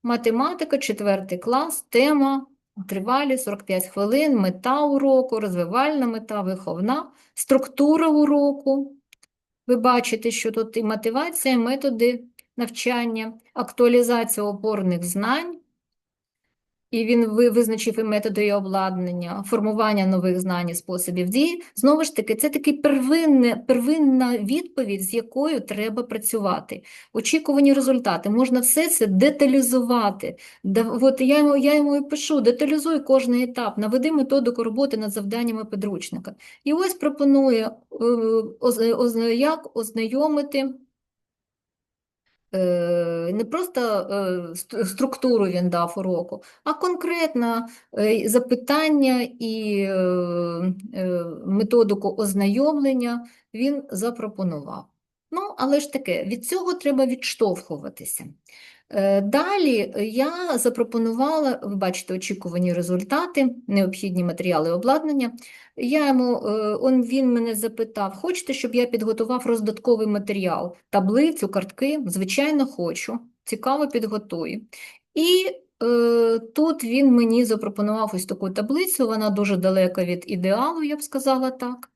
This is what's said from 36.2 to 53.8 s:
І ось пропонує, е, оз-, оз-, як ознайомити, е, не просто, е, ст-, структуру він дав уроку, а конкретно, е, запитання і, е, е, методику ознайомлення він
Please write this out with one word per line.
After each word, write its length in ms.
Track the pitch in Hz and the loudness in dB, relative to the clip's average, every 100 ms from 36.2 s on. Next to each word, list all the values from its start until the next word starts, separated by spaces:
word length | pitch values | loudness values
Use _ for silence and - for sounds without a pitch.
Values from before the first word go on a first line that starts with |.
| - - - - | -12 -18 -20 -10
І 80 | - | -2
ось 220 | 311 370 | 0 0
пропонує, 720 | 370 294 285 277 277 269 226 220 | -2 -4 2 4 6 6 2 0
е, 380 | - _ - 233 240 226 226 220 - | -8 _ -2 0 2 2 0 -2 -2
оз-, 340 | 247 233 226 | 0 2 2
оз-, 380 | 233 240 226 233 | 2 0 0 0
як 440 | 233 285 320 - - | 2 0 0 -6 -8
ознайомити, 1000 | 220 226 226 254 302 294 285 285 269 262 _ _ _ _ _ _ _ _ _ _ _ _ _ _ _ _ _ | -6 -4 -2 0 0 0 -2 -4 -4 -8 _ _ _ _ _ _ _ _ _ _ _ _ _ _ _ _ _
е, 800 | 190 180 175 175 175 170 170 170 | -2 0 0 0 0 0 -4 -4
не 120 | 202 | -4
просто, 360 | 226 311 359 - | -4 -4 -4 -2
е, 340 | 233 208 - 196 190 180 170 | -2 -2 -2 -4 -2 -4 -6
ст-, 300 | 175 - - | -12 -10 -4
структуру 640 | 190 196 262 - 262 226 196 | -4 -2 -4 0 2 2 2
він 240 | 180 180 | 0 0
дав 240 | 175 170 - | 0 -2 -4
уроку, 460 | 185 175 180 - - _ | -4 -4 -4 -12 -18 _
а 100 | - | -6
конкретно, 920 | 302 359 349 349 339 320 320 233 233 233 - _ - | -2 -2 -2 -4 -2 -2 0 -2 -2 -6 -16 _ -2
е, 300 | 214 220 220 | 0 2 2
запитання 1000 | 240 247 247 247 285 311 294 262 254 247 247 | 2 2 -2 0 0 4 4 4 2 0 -6
і, 380 | 233 220 214 202 | -6 -4 -2 0
е, 140 | 196 190 185 180 175 175 175 170 185 185 - | 0 0 0 0 -2 -2 -4 -2 -2 -4 -8
е, 300 | - 185 180 170 160 185 | -6 -2 -2 -4 -10 -2
методику 680 | 196 220 240 214 202 202 196 | 0 2 4 4 2 -2 -2
ознайомлення 1120 | 208 196 196 208 285 294 277 262 240 240 240 _ _ | -2 0 2 2 2 2 2 0 -2 -6 -10 _ _
він 280 | 220 262 285 | -4 -2 -2